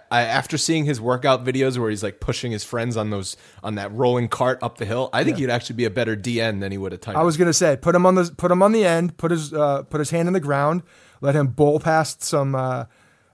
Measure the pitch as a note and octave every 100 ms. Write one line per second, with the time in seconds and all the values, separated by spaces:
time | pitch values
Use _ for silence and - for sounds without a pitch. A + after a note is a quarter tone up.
0 | _ A#2+ A#2 C3 - D#3 - D#3+ D3 B2+
1 | A#2 B2+ C#3 B2+ B2+ C3 C3 B2 A2+ G#2+
2 | G#2 - - A#2 B2 G#2+ - A#2+ A#2+ A2+
3 | G#2+ G2+ F#2+ - - - A2 G2+ G2+ A2
4 | B2+ B2 A#2+ - B2+ B2+ A#2+ - G#2 A#2+
5 | C3 A#2+ G#3+ G3 B2+ A#2+ - A#2 A2+ G2+
6 | A2+ G#2+ G#2+ A#2 A2+ G2+ G2 G2 F#2+ F2+
7 | - D#3 E3+ D#3 F3 - E3+ C#3 E3+ F3
8 | F#3 F#3 E3+ - F3 F3+ G3+ A3+ F#3 E3
9 | F3 - E3 E3+ D3 D#3 D3 C#3 - D3+
10 | C#3+ E3+ E3+ F#3 C#3+ C#3 D3 F3 - _
11 | _ _ C#3 D3 C3+ A2+ D3 D3+ E3 D#3+
12 | D#3 - - D3+ C3+ C3+ C3 B2+ A#2+ _
13 | _ _ _